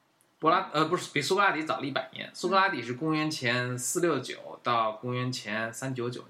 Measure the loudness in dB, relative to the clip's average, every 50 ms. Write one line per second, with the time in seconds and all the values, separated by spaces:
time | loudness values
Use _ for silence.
0 | _ _ _ _ _ _ _ _ 4 4 4 4 4 2 2 2 2 2 2 0
1 | -2 -2 -2 0 0 2 4 4 4 4 4 2 0 -2 -2 -2 -2 -2 -2 -4
2 | -4 -6 -8 -12 -12 -12 -8 -4 -2 2 4 4 4 4 2 -2 -4 -4 -4 -2
3 | -2 0 0 0 0 -2 -2 -2 0 0 2 2 0 -2 -2 -4 -4 -2 0 2
4 | 2 2 2 0 -2 -4 -8 -12 -12 -14 -16 -6 -2 0 2 2 2 0 -2 -4
5 | -4 -4 -2 -2 -2 -2 -4 -6 -6 -4 -2 -2 -2 -2 -4 -6 -6 -6 -4 -2
6 | -4 -4 -4 -6 -10 -14